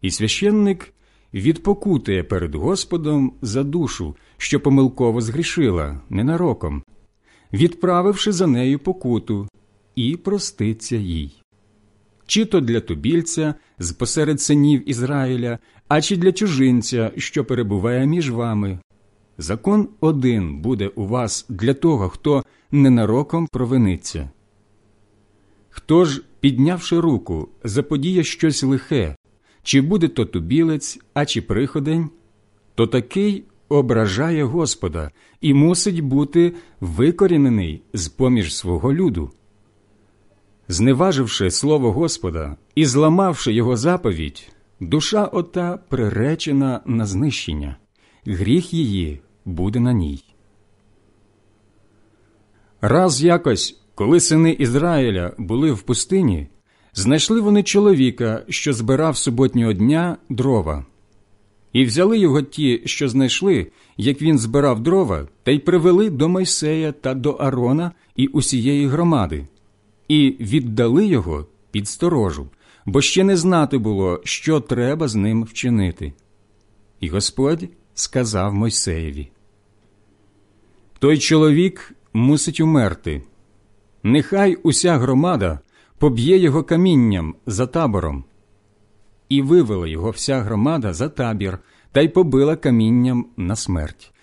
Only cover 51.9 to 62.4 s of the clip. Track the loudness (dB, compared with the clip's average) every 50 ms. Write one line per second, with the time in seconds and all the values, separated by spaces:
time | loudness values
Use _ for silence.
51.9 | _ _ _ _ _ _ _ _ _ _ _ _ _ _ _ _ _ _ -2 2
52.9 | 2 4 4 2 2 2 4 4 4 4 2 0 0 0 -2 -6 -8 _ _ _
53.9 | _ -4 2 4 4 4 4 4 4 4 4 4 2 2 0 0 2 2 2 2
54.9 | 2 2 2 0 0 -2 -4 -6 -6 -10 -8 -4 -2 0 0 0 0 -2 -2 -4
55.9 | -4 -4 -2 -2 0 2 2 2 0 -2 -4 -10 _ _ _ _ _ _ _ _
56.9 | _ -4 0 2 2 2 2 0 0 0 2 4 4 4 2 4 2 4 6 6
57.9 | 6 6 4 2 0 0 -2 -2 -2 -4 -6 -8 -8 -6 -2 -2 -2 -2 0 0
58.9 | 0 2 2 0 -2 -2 -4 -4 0 2 2 2 2 0 0 0 0 2 2 2
59.9 | 2 2 0 -2 -4 -8 _ _ -6 -4 0 0 0 0 0 -2 -6 -6 -8 _
60.9 | _ _ _ _ _ _ _ _ _ _ _ _ _ _ _ _ _ 2 2 2
61.9 | 2 2 2 2 4 4 2 4 2 2